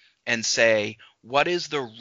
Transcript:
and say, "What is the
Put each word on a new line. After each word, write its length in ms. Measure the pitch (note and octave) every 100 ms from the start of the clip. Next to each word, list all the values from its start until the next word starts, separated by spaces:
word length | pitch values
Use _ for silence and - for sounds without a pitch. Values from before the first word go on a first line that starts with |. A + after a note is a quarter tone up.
| _ _ -
and 180 | A#2
say, 540 | A2 - A2+ A2 G#2 A2 - _
"What 260 | A2+ C3+ D3+
is 200 | F3 D3+
the 240 | D3 A#2+ A2+